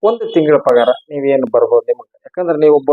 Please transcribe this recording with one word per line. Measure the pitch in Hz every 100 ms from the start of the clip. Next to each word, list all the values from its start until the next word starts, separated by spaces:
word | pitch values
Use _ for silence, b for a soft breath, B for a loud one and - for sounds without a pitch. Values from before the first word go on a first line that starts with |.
ಒಂದು | 208 233 220
ತಿಂಗಳ | 170 151 147
ಪಗಾರ | 131 120 120
ನೀವೇನು | 127 - 147 139 135 123
ಬರ್ಬೋದು | 120 147 156 -
ನಿಮ್ಗೆ? | 120 - _
ಯಾಕಂದ್ರೆ | - - 175 156
ನೀವು | 151 147
ಒಬ್ಬ | 135